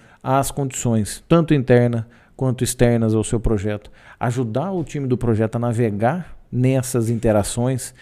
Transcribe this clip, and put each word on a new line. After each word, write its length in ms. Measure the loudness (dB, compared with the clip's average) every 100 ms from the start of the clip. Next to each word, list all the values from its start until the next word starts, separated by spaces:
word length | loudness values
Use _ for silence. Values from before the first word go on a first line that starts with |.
| -20 _
às 300 | -2 0 0
condições, 720 | -4 -6 -4 0 0 0 -6 0
tanto 240 | 2 4
interna 540 | 0 4 4 4 0 -6 -16 _ -4
quanto 260 | -4 -2
externas 520 | -4 2 2 4 2
ao 100 | 2
seu 160 | 0 -2
projeto. 500 | 0 -2 -2 -6 -10 -20 -20 -6
Ajudar 500 | -4 -2 -2 -2 -4
o 140 | -6
time 240 | -6 -6 -2
do 100 | 0
projeto 380 | 0 2 0 -2
a 20 |
navegar 800 | -2 0 0 0 0 -2 -8 -16 -8
nessas 580 | 0 2 2 0 -2 0
interações, 840 | 0 2 2 0 -2 -2 -2 -6 -16